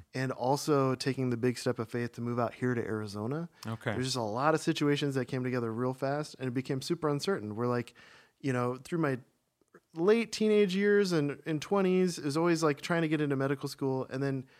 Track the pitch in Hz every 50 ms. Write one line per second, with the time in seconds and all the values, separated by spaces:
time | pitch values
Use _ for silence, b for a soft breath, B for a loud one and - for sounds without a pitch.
0 | 90 _ - 131 131 131 123 - 120 127 139 143 - - 151 139 135 131 131 127
1 | - 139 127 131 131 127 123 113 113 127 120 - - 127 120 - 113 107 - 120
2 | 120 117 - - 117 120 120 120 120 107 - - 127 123 123 117 - - 110 107
3 | 107 104 95 104 107 113 139 156 170 170 b b b 113 113 - - 123 104 110
4 | 127 131 127 131 117 107 104 120 135 156 160 151 - - 160 - 151 147 147 143
5 | 147 143 135 135 123 - - 131 127 127 123 127 117 113 110 113 127 127 131 127
6 | 139 135 139 147 151 - - - 127 131 120 135 127 - 143 135 135 - 175 165
7 | - 151 147 143 - - 196 156 104 104 104 107 120 123 123 120 117 - - B
8 | B B B B B B B _ - 139 127 123 123 123 127 127 127 - 180 170
9 | 160 143 135 120 131 _ _ _ _ _ _ _ _ _ _ - _ _ - 160
10 | 165 196 220 233 226 - - - 214 214 214 208 208 196 180 196 202 208 208 202
11 | 202 185 180 160 143 143 135 135 - 165 160 147 - - 202 202 190 185 185 185
12 | 185 185 165 - 131 151 139 160 165 175 170 156 160 156 143 - - - 175 170
13 | 165 156 156 151 151 143 139 131 135 135 143 135 - 139 - - 143 135 131 131
14 | 127 - - 131 139 139 135 135 127 b b b